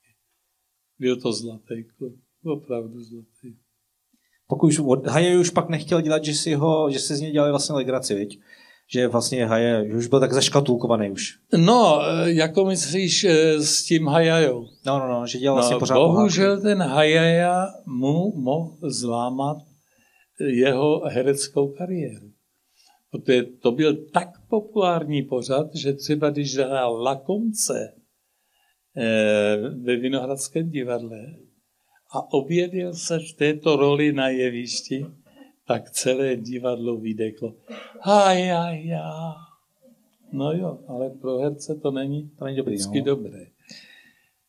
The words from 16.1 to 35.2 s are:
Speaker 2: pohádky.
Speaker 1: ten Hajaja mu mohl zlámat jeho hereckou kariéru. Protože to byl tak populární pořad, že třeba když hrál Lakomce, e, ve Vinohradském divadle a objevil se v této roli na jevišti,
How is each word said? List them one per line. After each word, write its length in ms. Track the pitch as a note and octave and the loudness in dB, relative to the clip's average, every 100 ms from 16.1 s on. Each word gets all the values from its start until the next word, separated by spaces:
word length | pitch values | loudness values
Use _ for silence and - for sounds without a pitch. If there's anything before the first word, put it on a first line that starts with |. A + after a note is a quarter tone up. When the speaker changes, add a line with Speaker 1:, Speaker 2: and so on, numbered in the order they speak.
| F3+ G#3 E3 G3 | 6 4 4 2
Speaker 2:
pohádky. 160 | G3+ | 2
Speaker 1:
ten 160 | G#3 G3 | 2 2
Hajaja 840 | D3+ C#3 D3+ D#3+ E3 E3+ F3 F3+ F#3+ - - | 2 4 4 6 4 4 2 0 -2 -6 -10
mu 460 | B2 C3+ D#3+ G3 E3 | -2 0 2 0 -2
mohl 420 | B2 D#3 E3 - | -2 -2 -4 -8
zlámat 760 | D3 A2+ A#2+ A#2 B2 C3 C#3 D3+ - _ _ _ _ _ _ - | -8 -6 -4 -2 -2 -2 -4 -6 -10 _ _ _ _ _ _ -8
jeho 600 | D3 A#2+ C3 B2+ D3+ D#3+ D3+ | -2 2 4 4 2 2 0
hereckou 600 | B2 C3+ C#3 - D3 C#3 | -2 0 0 0 0 -2
kariéru. 640 | C#3 F3+ F#3 C3 G#2 G#2 _ _ _ _ _ _ _ _ | -2 -6 -6 -6 -10 -20 _ _ _ _ _ _ _ _
Protože 320 | C#3+ - B2 | -6 2 2
to 280 | B2 - B2 | 2 -2 -2
byl 340 | B2 D#3 D3+ - | 2 2 0 -2
tak 160 | F3 F#3 - - | -4 -4 -10 -4
populární 760 | A3 G#3 A3 F3+ E3+ D3+ D3 | -4 -4 -2 0 0 -2 -4
pořad, 520 | C#3 B2+ A#2+ C3+ D#3 D#3+ | -2 -4 -2 -2 -2 -6
že 180 | C3+ | -4
třeba 360 | C#3 - D3+ D3 | -4 -2 -2 0
když 260 | D3 C#3+ C3 | -2 -4 -2
hrál 440 | C3 C3+ B2 A2+ | -2 0 -2 0
Lakomce, 920 | B2 C3+ - G#3 A3+ G#3+ - A#2+ A2+ - _ _ _ _ _ _ _ _ _ - | -2 -4 -4 -4 -2 -4 -4 -4 -6 -14 _ _ _ _ _ _ _ _ _ -6
e, 600 | A2+ A2 G#2+ G#2+ G#2 G#2 A#2+ B2+ | -2 2 2 2 2 0 -2 -6
ve 120 | B2 A#2+ | -2 -2
Vinohradském 760 | C3 C3+ B2+ C3+ - D#3+ E3 | 0 -4 -4 -6 -6 -6 -4
divadle 500 | D3 B2 A#2+ A#2 A2 B2+ E3+ _ _ _ _ _ _ _ C3+ | -6 -4 -6 -8 -14 -18 -20 _ _ _ _ _ _ _ -10
a 180 | - | -2
objevil 600 | C#3+ C3+ E3+ F3 F#3 F3+ | -2 0 0 -2 -4 -6
se 260 | E3+ - E3 | -8 -6 -6
v 140 | D#3+ - | -6 -2
této 380 | D3 D3+ D#3+ C#3+ | 0 0 2 4
roli 380 | C#3+ C#3+ D3+ | 4 4 2
na 140 | C#3 C3 | 2 0
jevišti, 760 | C3 B2+ A#2+ A#2+ - - C3 D3+ - | 0 -2 -2 -6 -8 -8 -8 -8 -16